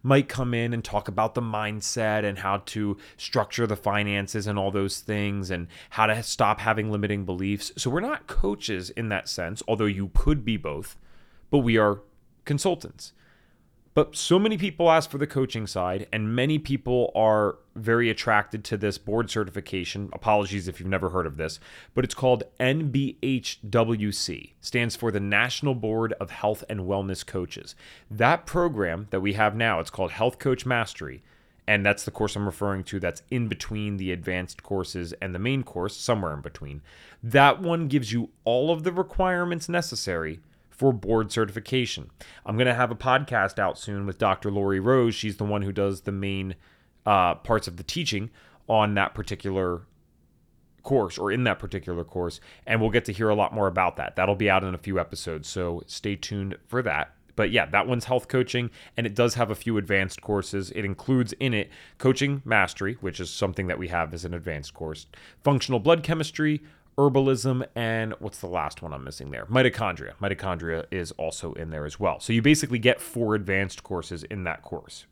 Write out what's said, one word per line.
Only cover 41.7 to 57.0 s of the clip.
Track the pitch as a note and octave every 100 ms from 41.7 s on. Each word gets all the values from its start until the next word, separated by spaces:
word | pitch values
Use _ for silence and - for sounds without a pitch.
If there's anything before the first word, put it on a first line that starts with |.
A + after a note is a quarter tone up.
| C3 A#2+ - C#2+ - - -
I'm | - A2
gonna | B2+
have | A#2+ B2
a | A#2
podcast | C3 B2+ D3 A#2+ F#2+ -
out | F#2+ -
soon | - G2+ G2
with | F#2
Doctor | G#2 F#2+ G#2
Lori | G2+ G2 F#2+
Rose. | G2 C3 A#2+
She's | G#2 G#2+ F#2+
the |
one | G#2 G#2
who | G2
does | G2+ G2 F#2+
the | -
main, | G2 G2 G2 F#2+ F#2 _ _ _ _ -
uh, | G2+ F2+ E2
parts | - A2 G2
of | E2+
the |
teaching | F2+ - E3 G#2 A2 - - _ -
on | A2+ G#2
that | G2+ G2
particular | - G#2 G2+ G2 F#2+ F#2 F2 - _ _ _ _ _ _ _ _ _
course | - C3+ G2 -
or | G2
in | A2
that | B2 F#2+
particular | F2+ G2 F2 E2+
course, | E2 F2+ F2 - - - -
and | A2+
we'll | A2
get | A#2
to | -
hear | F#2+ A2
a | G#2
lot | G2
more | A2 G2
about | F2+ F2+ -
that. | C2+ -
That'll | F#2
be | G2+ G#2
out | F#2+
in | F#2+
a | F2+
few | - F#2
episodes, | E2 - - D#2+ D2+
so | - F2 E2+ -
stay | - A2 G2
tuned | - G2+ G2 - _
for | B2
that. | A#2 D2